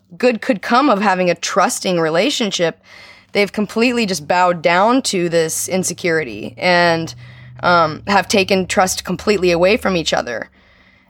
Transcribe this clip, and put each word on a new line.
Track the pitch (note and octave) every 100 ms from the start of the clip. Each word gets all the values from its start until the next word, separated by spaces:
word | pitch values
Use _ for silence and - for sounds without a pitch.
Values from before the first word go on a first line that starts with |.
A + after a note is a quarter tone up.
| _ E3+
good | B3 A3
could | - G#3
come | - A#3+ C#4+
of | G3
having | G#3 F#3 F3
a | E3+
trusting | - - A#3+ - G3 E3+
relationship, | D#3+ E3 B3 - G#3 - E3 - _ - - - _
they've | G3 G3+
completely | - G3+ A3 B3 A#3+ G#3
just | E3+ D3
bowed | F3+ F3+ F3
down | E3+ F3 A3 C4
to | - F#3+ E3+
this | E3+ D#3+ - -
insecurity | F#3 F3+ F3 F3 D#3+ C3+ G#2 - -
and, | F3+ F3 F3 E3 D#3+ - - - - -
um, | F3 F3 D#3 D3+ G3+
have | G3 -
taken | G#3 F#3+ F#3+ F3
trust | - F#3 - -
completely | F3 - F#3 F3+
away | E3+ F#3 A#3+
from | G3+ F3+
each | D3+
other. | E3 - A2 - _ _ _ _ _